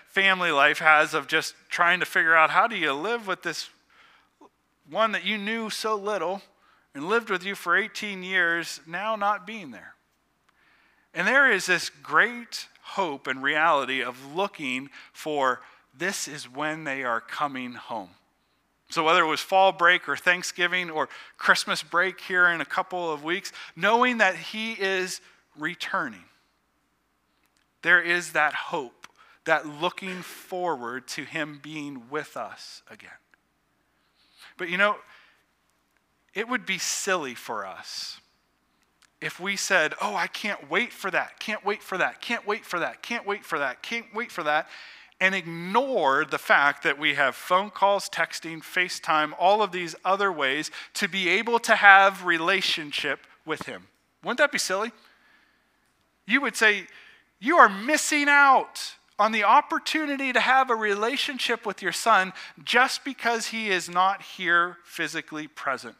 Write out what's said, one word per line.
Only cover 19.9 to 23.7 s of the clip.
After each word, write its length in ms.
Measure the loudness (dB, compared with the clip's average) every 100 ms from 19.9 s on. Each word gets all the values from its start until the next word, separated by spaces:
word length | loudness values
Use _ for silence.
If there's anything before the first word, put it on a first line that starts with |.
| 4 2
or 80 | -2
Thanksgiving 720 | 0 0 -2 -2 -2 -2 -4
or 180 | -4 -4 -8 -20 -4
Christmas 440 | 0 2 0 -6
break 380 | -2 -2 -2 -4
here 280 | -4 2 2
in 120 | 2
a 60 | -4
couple 460 | -4 -4 -4 -6
of 120 | -6
weeks, 300 | -4 -6 -6 -16 -18